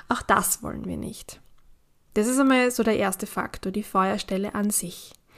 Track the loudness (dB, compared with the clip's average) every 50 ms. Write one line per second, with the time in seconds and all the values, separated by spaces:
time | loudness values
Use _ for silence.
0 | -4 -2 -2 0 2 4 4 4 4 2 0 -4 -4 -8 -8 -8 -6 -6 -6 -6
1 | -6 -8 -10 -12 -14 -16 -18 -18 -20 -20 -20 -20 -20 -20 -20 -20 _ _ _ _
2 | _ _ _ 0 0 2 4 4 6 6 6 6 4 4 2 2 2 2 2 2
3 | 2 0 -2 -4 -6 -6 -6 -6 -6 -6 -8 -8 -8 -6 -4 -4 -6 -2 0 0
4 | 2 2 0 -2 -4 -4 -4 -4 -2 -4 -2 -2 -2 0 0 -2 -4 -4 -10 -14
5 | -16 -20 -20 -20 _ _ _